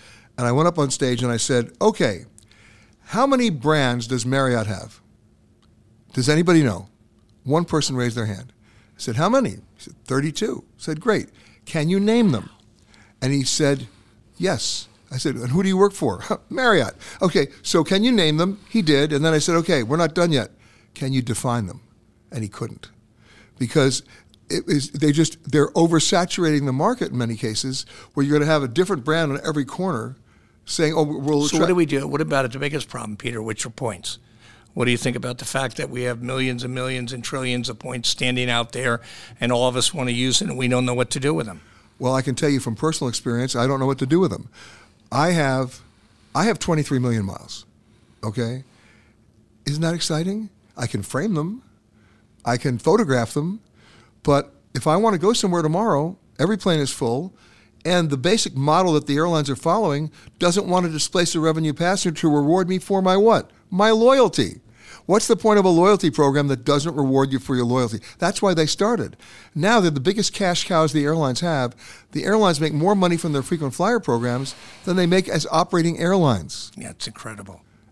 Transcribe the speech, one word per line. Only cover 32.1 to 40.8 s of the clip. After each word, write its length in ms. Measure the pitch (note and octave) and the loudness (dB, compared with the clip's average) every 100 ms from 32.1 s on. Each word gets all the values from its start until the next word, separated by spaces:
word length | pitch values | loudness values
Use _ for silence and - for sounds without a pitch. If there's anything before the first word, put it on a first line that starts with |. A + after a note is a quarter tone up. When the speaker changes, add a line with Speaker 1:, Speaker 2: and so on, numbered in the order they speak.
| C#3+ | -4
Speaker 2:
about 260 | D#3 C#3 C3 | 0 0 -2
it? 60 | |
The 60 | C3+ | -4
biggest 300 | C#3+ D3 - | -6 -6 -8
problem, 280 | B2+ A2 G#2 | -10 -10 -8
Peter, 240 | B2 A#2+ | -8 -6
which 240 | A2+ G#2+ | -8 -8
are 60 | B2 | -8
points? 480 | - B2 F#2 - - _ _ - - _ | -6 -8 -6 -10 -12 _ _ -20 -20 _
What 140 | - A#2+ | -2 0
do 60 | |
you 40 | A#2+ | 0
think 200 | C3+ A#2+ | -2 -4
about 220 | B2 B2 | -8 -8
the 60 | |
fact 320 | - C3+ C3 - | -6 -4 -4 -6
that 140 | C3 | -10
we 120 | B2 | -6
have 200 | B2 A#2+ | -6 -6
millions 420 | B2 C3 C3 B2 | -6 -4 -4 -4
and 80 | B2+ | -8
millions 400 | B2+ B2+ C3 A#2+ | -6 -6 -6 -8
and 100 | B2+ | -10
trillions 460 | A#2+ C3+ B2+ B2 A#2+ | -8 -6 -4 -4 -4
of 100 | A2 | -10
points 300 | B2+ B2 - | -10 -6 -4
standing 400 | - B2+ B2 B2 | -2 -2 0 0
out 240 | A#2+ A#2 | -2 -2
there, 280 | - B2+ A#2 - - - - | -4 -4 -4 -6 -20 -20 -6
and 120 | B2 | 0
all 160 | A#2+ B2+ | 2 2
of 80 | B2 | 2
us 160 | - | -2
wanna 180 | D#3+ B2+ | -2 -4
use 300 | A#2+ B2+ B2 | -2 0 0
it, 60 | G3+ | -2
and 80 | B2+ | -4
we 120 | B2 | 0
don't 160 | B2 | 0